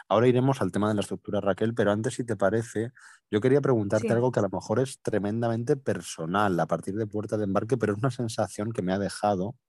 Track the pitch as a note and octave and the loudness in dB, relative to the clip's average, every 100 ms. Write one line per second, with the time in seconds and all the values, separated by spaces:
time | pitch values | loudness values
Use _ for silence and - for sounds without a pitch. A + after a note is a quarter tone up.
0 | - G2+ B2 B2 C3 C3+ F#2+ G2 G#2 G#2+ | 0 4 6 4 4 2 0 0 0 0
1 | - F#2 - G2 G2+ F#2+ A2 A#2 G2+ G#2 | -2 -6 -6 -2 0 0 0 0 2 2
2 | A#2+ - A#2 G#2 G2 A2+ A2+ G#2 A#2 - | 0 -4 -4 0 2 2 -2 -4 -6 -8
3 | - - - G#2 B2+ C#3 C3+ A#2+ G2+ G#2+ | -20 -20 -4 0 4 4 4 2 2 0
4 | A2 A#2 B2+ B2 G2+ A2+ - A2 C3+ - | 2 2 2 2 0 -2 -2 0 0 -4
5 | - G#2 G2+ A2 A#2 A2+ A#2+ D3 B2+ F#2 | -2 0 0 0 0 0 0 0 0 -4
6 | E2+ - E2 F#2+ G#2 E2+ D#2+ E2 - G2 | -4 -8 -2 2 2 2 0 -2 -4 -4
7 | A2 G#2 G#2+ A2 G#2 G2 A2 B2+ G#2+ G2+ | -4 -4 -4 -2 0 0 0 0 0 0
8 | C3+ B2 A#2 A2+ G#2+ - G#2+ A2 F#2 F#2+ | -2 -2 -6 -4 -4 -4 -6 -4 -2 -2
9 | G2 - G#2 G2 F#2+ - | -2 -2 0 0 -2 -8